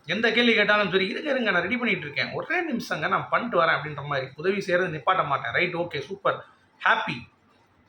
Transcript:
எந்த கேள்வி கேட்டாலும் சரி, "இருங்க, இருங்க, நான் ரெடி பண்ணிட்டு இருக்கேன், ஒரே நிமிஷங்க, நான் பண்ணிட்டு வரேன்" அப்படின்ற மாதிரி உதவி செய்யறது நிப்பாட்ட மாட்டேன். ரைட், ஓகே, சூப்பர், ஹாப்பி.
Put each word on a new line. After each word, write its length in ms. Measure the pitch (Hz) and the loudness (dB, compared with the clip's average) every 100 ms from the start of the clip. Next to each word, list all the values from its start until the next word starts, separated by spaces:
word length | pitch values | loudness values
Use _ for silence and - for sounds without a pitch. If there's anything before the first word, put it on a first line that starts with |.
| - | -6
எந்த 260 | 190 233 | 0 2
கேள்வி 220 | 226 240 | 4 4
கேட்டாலும் 360 | 214 202 208 202 | 4 4 4 4
சரி, 180 | 185 190 | 2 0
"இருங்க, 220 | - 302 | -2 -2
இருங்க, 200 | 262 214 | 0 2
நான் 120 | 180 | 2
ரெடி 140 | 175 247 | 0 -2
பண்ணிட்டு 280 | 233 180 | 0 -2
இருக்கேன், 280 | 147 135 120 | -4 -4 -4
ஒரே 400 | 139 - 339 330 | -4 -2 -2 -2
நிமிஷங்க, 360 | 233 - 170 160 | -4 -4 -4 0
நான் 200 | 185 147 | -2 0
பண்ணிட்டு 340 | 170 240 180 | -2 0 2
வரேன்" 120 | 165 | 2
அப்படின்ற 320 | 143 147 143 147 | 2 -2 -8 -4
மாதிரி 220 | 139 131 - | -4 -4 -4
உதவி 240 | 170 202 | -2 -2
செய்யறது 380 | 185 175 180 156 | 0 0 0 -2
நிப்பாட்ட 280 | 190 185 147 | 0 0 2
மாட்டேன். 260 | 131 120 | 0 0
ரைட், 220 | 135 175 | 0 0
ஓகே, 240 | 170 170 143 | -2 -4 -6
சூப்பர், 460 | 131 190 165 127 - _ _ - | -8 -4 -2 -2 -6 _ _ -2
ஹாப்பி. 320 | 180 220 - 127 - _ _ _ _ _ | 2 2 0 -8 -12 _ _ _ _ _